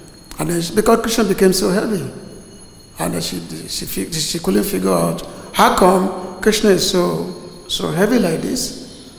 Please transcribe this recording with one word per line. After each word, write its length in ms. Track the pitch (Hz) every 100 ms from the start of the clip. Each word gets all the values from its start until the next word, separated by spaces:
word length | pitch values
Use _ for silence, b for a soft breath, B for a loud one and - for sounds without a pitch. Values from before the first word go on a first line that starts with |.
| - - - -
and 120 | 156
then 100 | 170
she, 140 | 170
because 260 | 208 214 233
Krishna 240 | 233 233
became 280 | 202 190 190
so 180 | 185 202
heavy, 320 | 180 - 196 127 - - - - - - - - -
and 160 | 165
then 80 | 170
she, 180 | 170 - 165 160 165
she, 180 | - -
fi-, 240 | - -
she 280 | 156 151 170
couldn't 240 | 190 104
figure 260 | - 92 98
out 320 | 87 85 82 B B B
how 240 | - 240 233
come 640 | 185 190 190 - - -
Krishna 300 | 214 208 214
is 200 | 175 -
so, 760 | 185 175 165 175 - - - -
so 220 | - 90
heavy 280 | 156 214 247
like 220 | 180 160
this. 760 | - - - - - - -